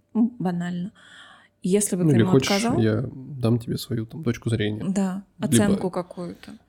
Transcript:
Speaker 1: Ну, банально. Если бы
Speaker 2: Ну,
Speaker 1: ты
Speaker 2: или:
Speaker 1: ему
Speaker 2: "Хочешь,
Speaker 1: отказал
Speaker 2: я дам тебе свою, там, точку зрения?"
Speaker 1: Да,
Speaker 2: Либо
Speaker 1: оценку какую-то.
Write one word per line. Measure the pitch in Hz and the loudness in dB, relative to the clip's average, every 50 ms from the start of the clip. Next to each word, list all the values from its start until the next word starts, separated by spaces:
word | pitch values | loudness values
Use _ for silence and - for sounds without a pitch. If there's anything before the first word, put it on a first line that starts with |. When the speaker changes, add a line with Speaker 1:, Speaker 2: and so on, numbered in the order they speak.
| _ _ - | _ _ 0
Speaker 1:
Ну, | 220 240 226 - - | 0 0 0 0 -2
банально. | 170 185 180 175 175 175 180 175 175 208 - - - - - - - - - - _ _ _ _ - | -4 -2 -2 -2 -4 -4 -4 -6 -8 -8 -10 -14 -20 -20 -20 -20 -20 -20 -20 -20 _ _ _ _ -2
Если | 180 180 202 208 - - | 0 2 2 2 0 0
бы | 180 180 | 2 4
Speaker 2:
Ну, | 160 | 4
Speaker 1:
ты | 143 | 6
Speaker 2:
или: | 117 110 | 6 6
Speaker 1:
ему | 185 185 | 6 6
Speaker 2:
"Хочешь, | 135 135 - | 4 4 4
Speaker 1:
отказал | - - 202 233 - 120 | 2 0 0 0 2 2
Speaker 2:
я | 110 110 107 110 - 117 - | 2 2 2 0 -2 -4 -8
дам | 135 131 135 143 131 120 113 117 120 | -12 -14 -12 -6 -2 0 2 2 2
тебе | 117 - 160 135 | 0 -2 -6 -6
свою, | - - 123 110 110 | -6 -6 -6 -6 -6
там, | 110 - 143 160 | -6 -10 -6 -4
точку | 123 113 - - - | -4 -4 -2 -2 -2
зрения?" | 117 107 107 104 107 107 - | -2 0 0 -2 -2 -4 -4
Speaker 1:
Да, | 175 190 202 196 190 180 196 202 - _ - | -2 -2 0 0 -2 -2 -6 -10 -12 _ -6
Speaker 2:
Либо | 165 - 156 - 208 | 0 2 4 4 4
Speaker 1:
оценку | 208 196 196 - 185 | 4 2 0 0 -2
какую-то. | 175 185 180 - - - 180 170 190 - - - 214 - _ | -4 -6 -8 -8 -10 -12 -12 -12 -12 -14 -18 -20 -20 -20 _